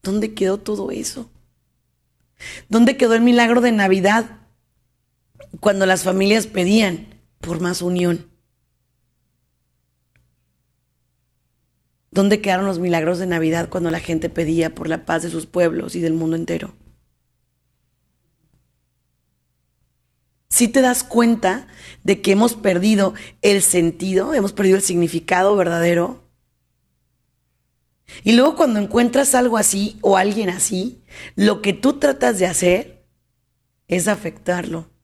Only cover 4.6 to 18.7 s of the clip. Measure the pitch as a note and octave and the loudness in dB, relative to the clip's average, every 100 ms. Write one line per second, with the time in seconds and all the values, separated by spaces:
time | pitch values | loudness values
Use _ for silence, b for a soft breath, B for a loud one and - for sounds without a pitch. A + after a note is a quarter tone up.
4.6 | _ _ _ _ _ _ _ _ - - | _ _ _ _ _ _ _ _ -20 -4
5.6 | G#3+ G3 F#3+ F#3 F#3+ F#3+ G3 A3 G#3+ F#3+ | -2 2 2 0 0 0 2 2 0 -2
6.6 | F3+ A3 G3+ E3+ - - _ _ E3 D#3+ | 2 2 2 -4 -12 -20 _ _ -10 -6
7.6 | F3 F3+ F3 F3+ F3 E3 - _ _ _ | -4 -4 -4 0 0 -2 -8 _ _ _
8.6 | _ _ _ _ _ _ _ _ _ _ | _ _ _ _ _ _ _ _ _ _
9.6 | _ _ _ _ _ _ _ _ _ _ | _ _ _ _ _ _ _ _ _ _
10.6 | _ _ _ _ _ _ _ _ _ _ | _ _ _ _ _ _ _ _ _ _
11.6 | _ _ _ _ _ F#3+ G3 G#3 G3+ F#3 | _ _ _ _ _ 0 2 2 0 -2
12.6 | G3 F3 F3+ E3 D#3+ F3+ F#3 E3+ D#3+ E3 | -2 -4 -2 0 -2 -4 -4 -2 -2 -2
13.6 | E3+ F#3 E3+ E3 - D#3+ E3 - D#3 E3 | -4 -4 -4 -4 -4 -4 -4 -4 -2 -2
14.6 | D#3+ - D#3+ D#3+ - E3 E3+ E3 D#3 F3+ | -2 -4 -8 -6 -4 -4 -4 -10 -6 -2
15.6 | E3+ E3+ - F3 E3 D#3+ D#3+ E3 E3 E3 | 0 -2 -8 -4 -2 -2 -2 -4 -4 -8
16.6 | - _ _ _ _ _ _ _ _ _ | -8 _ _ _ _ _ _ _ _ _
17.6 | _ _ _ _ _ _ _ _ _ _ | _ _ _ _ _ _ _ _ _ _
18.6 | _ | _